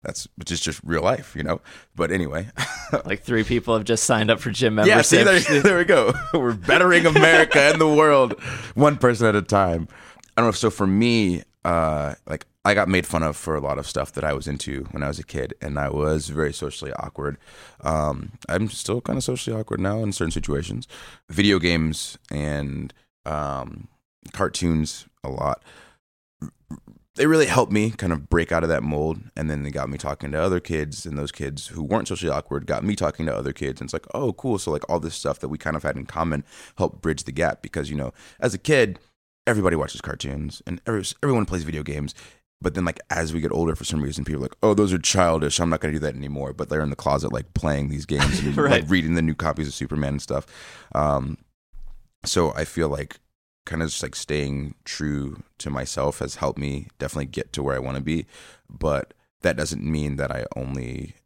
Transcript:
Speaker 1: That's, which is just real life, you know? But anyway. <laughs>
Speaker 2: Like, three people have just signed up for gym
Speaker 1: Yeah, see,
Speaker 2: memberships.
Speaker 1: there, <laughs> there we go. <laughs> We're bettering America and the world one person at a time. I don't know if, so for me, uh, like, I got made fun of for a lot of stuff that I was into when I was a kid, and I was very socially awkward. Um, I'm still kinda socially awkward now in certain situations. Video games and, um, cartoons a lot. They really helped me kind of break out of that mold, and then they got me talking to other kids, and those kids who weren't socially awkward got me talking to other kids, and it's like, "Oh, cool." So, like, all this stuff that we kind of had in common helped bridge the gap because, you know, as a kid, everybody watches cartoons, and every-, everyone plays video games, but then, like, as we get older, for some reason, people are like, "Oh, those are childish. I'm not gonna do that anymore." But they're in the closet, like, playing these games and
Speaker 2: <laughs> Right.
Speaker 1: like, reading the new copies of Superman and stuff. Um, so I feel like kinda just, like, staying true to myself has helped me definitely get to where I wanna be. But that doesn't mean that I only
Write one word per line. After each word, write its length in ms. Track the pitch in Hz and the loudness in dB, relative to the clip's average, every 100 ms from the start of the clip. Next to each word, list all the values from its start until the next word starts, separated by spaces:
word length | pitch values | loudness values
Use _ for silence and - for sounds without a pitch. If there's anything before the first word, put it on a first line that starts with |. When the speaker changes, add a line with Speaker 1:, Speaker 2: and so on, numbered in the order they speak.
Speaker 1:
That's, 260 | - - - - | -10 -10 -14 -14
which 160 | - | -6
is 80 | 85 | -4
just 220 | - 76 | -4 -6
real 160 | - 82 | -4 0
life, 340 | 87 127 - | 2 0 -6
you 80 | - | -8
know? 200 | 76 85 - - _ | -4 -4 -6 -20 _
But 160 | - 82 | -4 -2
anyway. 380 | 92 78 76 104 - | 0 -2 -4 -8 -8
<laughs> 20 | - - 640 - - | -8 -8 -4 -4 -2
Speaker 2:
Like, 160 | 101 | -6
three 180 | - 117 | 0 0
people 320 | 110 120 - | 2 0 0
have 80 | 113 | -2
just 220 | 104 113 | 2 0
signed 260 | - 117 110 | 2 2 2
up 80 | 113 | 2
for 140 | 123 | 0
gym 260 | 101 123 107 | 0 2 4
Speaker 1:
Yeah, 240 | 107 214 | 6 6
see, 140 | - - | 8 8
Speaker 2:
memberships. 320 | - 185 - | 8 6 6
Speaker 1:
there, 120 | 147 | 4
<laughs> 20 | |
there 140 | 190 180 | 6 4
we 60 | |
go. 280 | 170 160 110 - | 6 6 6 2
<laughs> 80 | - | 0
We're 180 | 170 123 | 0 0
bettering 520 | 107 87 143 180 170 165 | -2 4 6 8 6 6
America 540 | 156 160 160 156 151 | 8 8 8 8 6
and 200 | 139 156 | 6 6
the 80 | 160 | 6
world 480 | 151 156 143 123 101 - - - | 8 8 6 4 0 -8 -10 -8
one 240 | - 147 143 | 4 6 6
person 280 | 123 113 117 | 4 6 4
at 80 | |
a 80 | 104 | 4
time. 460 | 90 101 92 82 82 - - - _ - | 4 4 4 2 -2 -12 -20 -20 _ 2
I 60 | |
don't 20 | |
know 40 | 117 | 2
if, 60 | 101 | 4
so 140 | 113 | 0
for 160 | - 98 | 2 2
me, 560 | 98 117 117 98 87 - _ | 4 4 4 2 0 -6 _
uh, 500 | 85 85 78 76 73 - - | -2 2 2 0 -4 -8 -10
like, 160 | 78 - _ | -10 -10 _
I 100 | - | 0
got 140 | 101 92 | 2 4
made 160 | 101 | 2
fun 200 | - 85 | 0 -2
of 120 | 80 73 | -2 -4
for 200 | - 78 | -4 -4
a 40 | |
lot 180 | 71 71 | -2 -6
of 80 | 71 | -4
stuff 240 | - 69 | -6 -4
that 100 | - | -4
I 100 | 76 | -4
was 140 | 71 69 | -4 -4
into 380 | 71 - 67 67 | -6 -6 -8 -8
when 100 | - | -6
I 60 | 71 | -4
was 100 | 76 | -4
a 60 | |
kid, 300 | 76 - 64 - | -8 -8 -6 -8
and 160 | 76 71 | -6 -4
I 120 | 71 | -2
was 400 | 69 76 78 73 | 0 0 0 -2
very 240 | 73 76 | -2 -2
socially 400 | 71 73 - 69 | -2 -8 -8 -10
awkward. 440 | - 71 - 71 71 - - - _ | -10 -10 -8 -8 -8 -16 -20 -20 _
Um, 520 | - 78 76 69 - - - | -2 0 0 -2 -8 -14 -4
I'm 200 | 90 110 | -2 -2
still 320 | - - 117 | -4 -4 -4
kinda 200 | - 131 | -2 -4
socially 340 | - 127 - 110 | -2 -4 -4 -6
awkward 220 | 107 - | -4 -4
now 180 | 92 107 | -2 -2
in 80 | 107 | -4
certain 180 | 98 80 | -2 -2
situations. 560 | - - 71 80 - - - - - _ | -2 -2 -4 -4 -8 -10 -20 -20 -20 _
Video 300 | 85 101 98 | 2 4 6
games 580 | 85 85 80 78 - - _ | 4 2 2 -2 -8 -12 _
and, 640 | 73 73 73 71 69 73 - _ _ - | -6 -4 -4 -4 -6 -10 -14 _ _ -8
um, 640 | 76 73 69 64 - - _ _ _ - | -6 -4 -6 -8 -14 -18 _ _ _ -18
cartoons 720 | - 95 - 87 78 78 - - _ | -2 -2 0 0 2 0 -6 -18 _
a 60 | 67 | -10
lot. 340 | 67 69 - - - - _ _ _ _ _ 73 _ _ - - - _ - | -4 -4 -4 -8 -20 -20 _ _ _ _ _ -16 _ _ -20 -20 -20 _ 0
They 100 | 151 | 4
really 180 | 160 143 | 6 6
helped 240 | 131 117 | 4 4
me 220 | 104 110 | 2 2
kind 200 | 113 95 | 0 -2
of 160 | 78 73 | -2 2
break 220 | 87 82 | 2 4
out 140 | 85 | 0
of 40 | 82 | 2
that 120 | 78 | 0
mold, 380 | 69 73 78 80 - - | 0 0 -2 -4 -8 -6
and 120 | 78 | -4
then 140 | 73 | -2
they 80 | 71 | -4
got 180 | 71 67 | -6 -6
me 80 | 71 | -6
talking 340 | 71 71 71 | -6 -6 -4
to 80 | 76 | -2
other 180 | 90 90 | 0 0
kids, 480 | - 80 76 71 85 | -2 -4 -4 -8 -8
and 100 | 71 | -6
those 140 | 73 | -8
kids 380 | - 69 71 - | -6 -8 -8 -12
who 120 | 82 | -10
weren't 240 | 73 107 - | -2 -2 -2
socially 220 | 92 85 | -4 -2
awkward 340 | 71 - 69 - | -2 -4 -8 -4
got 160 | 65 | -2
me 140 | 90 101 | -2 0
talking 280 | 80 - 80 | -2 -2 -4
to 100 | 53 | -4
other 160 | 67 | -6
kids, 280 | - 69 65 | -6 -8 -8
and 60 | 65 | -8
it's 60 | |
like, 140 | 80 - | -10 -8
"Oh, 200 | - 135 | -4 -4
cool." 260 | 95 131 101 | -4 -4 -2
So, 140 | - | -2
like, 100 | 73 - | -4 -2
all 80 | 87 | -2
this 160 | 80 | -2
stuff 240 | - - 71 | -6 -6 -4
that 100 | 67 | -6
we 80 | 78 | -6
kind 200 | 80 78 | -4 -4
of 80 | |
had 120 | 73 65 | -4 -6
in 100 | 67 | -8
common 360 | 78 82 73 - - - - | -4 -2 -2 -6 -18 -20 -4
helped 260 | 90 - | -4 -2
bridge 200 | 80 76 | -4 -4
the 80 | - | -6
gap 320 | 69 82 - | -2 -2 -2
because, 260 | - 85 71 | -8 -8 -6
you 60 | 73 | -6
know, 160 | 65 - - - | -8 -10 -20 -4
as 120 | 123 | -4
a 60 | 92 | -2
kid, 400 | - 147 107 92 _ _ _ _ - | 2 4 4 0 _ _ _ _ 0
everybody 300 | 110 92 82 | 2 4 2
watches 240 | 73 - | -2 -8
cartoons, 600 | - - - 71 76 - - | -10 -8 -8 -6 -8 -10 -10
and 140 | - - | -8 -4
every-, 160 | 110 90 - | -4 -4 -4
everyone 240 | 143 123 101 | 0 2 0
plays 160 | 90 | -4
video 220 | 78 78 | -4 -6
games, 320 | 71 73 71 - - _ _ _ | -6 -6 -6 -10 -20 _ _ _
but 140 | 90 | -4
then, 100 | 95 | -2
like, 140 | 87 - - | -2 -4 -6
as 220 | 82 82 | -4 -2
we 80 | 80 | -2
get 120 | 78 | -2
older, 240 | - 82 80 | 0 0 -2
for 80 | |
some 180 | - 78 | -4 -4
reason, 220 | 71 76 | -4 -6
people 160 | 71 73 | -6 -6
are 60 | 64 | -6
like, 100 | - | 0
"Oh, 140 | 110 | 2
those 180 | 101 104 | 4 4
are 60 | 92 | 2
childish. 600 | - 98 87 82 73 - | 2 4 4 4 0 0
I'm 100 | 85 | 0
not 80 | 80 | 0
gonna 140 | 80 | -2
do 60 | 76 | -2
that 160 | 76 65 | -4 -6
anymore." 360 | 69 71 69 | -8 -8 -8
But 160 | 69 73 | -8 -4
they're 140 | 76 | -2
in 80 | 73 | -2
the 60 | 69 | -2
closet, 360 | - 71 69 | -2 0 -2
like, 220 | 60 - | -6 -6
playing 360 | - 80 71 71 | -4 -2 -2 -2
these 160 | 71 73 | -6 -4
games 340 | 71 69 71 | 0 0 0
and 160 | 69 71 | -2 0
Speaker 2:
<laughs> 0 | |
Right. 260 | 139 - | 2 2
Speaker 1:
like, 80 | 76 | 2
reading 240 | 92 78 | 0 2
the 80 | 85 | 0
new 140 | 80 76 | 0 0
copies 320 | 80 76 76 | -2 -2 -6
of 60 | |
Superman 400 | - 67 76 71 | -6 -6 -2 -2
and 80 | 71 | -4
stuff. 240 | - 69 - - - - - - | -4 -6 -6 -20 -20 -20 -6 0
Um, 420 | 73 71 65 - _ _ _ - - - _ _ | 2 0 -2 -10 _ _ _ -14 -14 -14 _ _
so 280 | - 90 80 - | -4 0 0 -2
I 80 | |
feel 240 | 80 - 80 | -6 -2 -2
like 320 | 71 73 - _ _ _ _ - | -2 -8 -14 _ _ _ _ -8
kinda 200 | 80 80 | -4 -4
just, 160 | - | -4
like, 120 | 67 | -8
staying 600 | - - 76 69 69 71 - | -8 -4 -2 -2 -4 -6 -12
true 580 | - - 76 71 69 73 - _ | -14 -6 -4 -2 -6 -10 -18 _
to 120 | 76 | -6
myself 480 | 67 65 - 69 - | -6 -4 -2 -2 -2
has 180 | 69 - | -8 -4
helped 220 | 73 - | -4 -4
me 300 | 71 69 - _ | -6 -6 -10 _
definitely 280 | 69 - 69 | -8 -6 -6
get 260 | 64 - | -8 -8
to 80 | - | -6
where 140 | 67 65 | -4 -4
I 40 | |
wanna 200 | 65 67 | -4 -6
be. 260 | 69 80 65 - - - _ | -2 -4 -4 -16 -20 -20 _
But 460 | - 78 71 - _ _ _ | -4 -2 -2 -4 _ _ _
that 140 | 90 69 | -2 -2
doesn't 260 | 78 82 | -4 -4
mean 340 | 73 78 73 69 | -4 -2 -2 -4
that 140 | 69 | -4
I 160 | 67 - - | -6 -8 -8
only 600 | 65 67 62 64 65 - | -8 -8 -8 -10 -12 -16